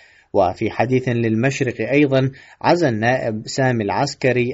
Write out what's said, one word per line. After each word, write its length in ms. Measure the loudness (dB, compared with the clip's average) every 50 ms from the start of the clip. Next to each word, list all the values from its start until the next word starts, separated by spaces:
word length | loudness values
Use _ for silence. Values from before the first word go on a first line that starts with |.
| -20 _ _ _ _ _ 2
وفي 320 | 2 2 2 0 -2 -4 -4
حديث 400 | -2 -2 0 0 0 0 0 -2
للمشرق 800 | -2 0 0 0 0 0 0 0 -2 -2 -4 -4 -4 -4 -4 0
أيضًا، 400 | 2 2 4 4 2 2 0 0 -4 -8 -18 -20 -12 -2
عزى 280 | 0 2 2 2 2 0
النائب 520 | 0 0 0 0 0 0 -2 -4 -6 -6 -8
سامي 380 | -6 -2 0 0 0 0 0 -2
العسكري 680 | -2 -2 -2 -2 -4 -4 -2 0 0 2 2 0 -2